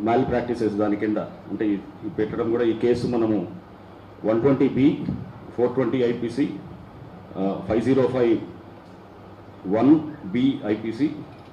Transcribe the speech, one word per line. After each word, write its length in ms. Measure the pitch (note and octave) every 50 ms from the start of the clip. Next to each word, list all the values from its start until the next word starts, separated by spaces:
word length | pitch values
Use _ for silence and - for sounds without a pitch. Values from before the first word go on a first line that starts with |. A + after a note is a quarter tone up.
మాల్ 260 | G#2 A2+ A#2 B2 C3
ప్రాక్టీసెస్ 480 | - A#2+ A#2+ - B2 A#2+ A2+ A2+ G#2 G2+
దాని 220 | G2+ G#2+ G2+ G2+
కింద, 220 | G2 A2 G#2+ G#2+ G2
అంటే 500 | E2+ - - - - - G2 F#2+ A2+ G#2+
ఈ, 60 | G2+ F#2+ - - - - -
ఈ 20 | G#2 - -
పెట్టడం 320 | G#2+ G#2+ A#2 A2 A#2 A2+
కూడా, 140 | A#2 A#2+ A#2+
ఈ 80 | A2+ G#2+
కేసు 340 | A2 B2 A#2+ A#2+ A#2+ -
మనము 400 | B2 A#2+ A#2 A2+ A2 G#2+ G2 F2 - - - - - - - - - - - - - - - -
వన్ 160 | G#2 A2 A#2
ట్వంటీ 280 | B2 C#3 C3+ C3 C#3+ B2
బి, 360 | - A#2+ C3+ D3+ - - - - - - - - - - - - -
ఫోర్ 160 | - A#2+ A#2+ A#2+
ట్వంటీ 260 | C3 C3 A2+ C3+ C3
ఐపీసీ, 500 | A#2+ A#2+ A#2 - A#2+ A2+ - C#3 D3 - - - - - - - - - - - - - - - - - -
ఆ, 240 | - F#2+ G2 F#2+ E2+ E2+ -
ఫైవ్ 140 | A2 A#2 A#2
జీరో 200 | B2+ C3+ C3 B2+
ఫైవ్ 360 | A#2+ C3 B2+ B2 A#2 G#2+ - - - - - - - - - - - - - - - - - - - - - - - - - - F#2
వన్ 320 | G2 A2+ A#2+ C3+ D#3+ D#3 - - - - G2+ F#2+
బి 300 | F#2 A#2+ B2+ C#3 B2 - -
ఐపీసీ, 440 | G#2+ G#2+ G#2+ A2 A2+ A2 A#2+ C#3+ D#3 D3 - - - - - - -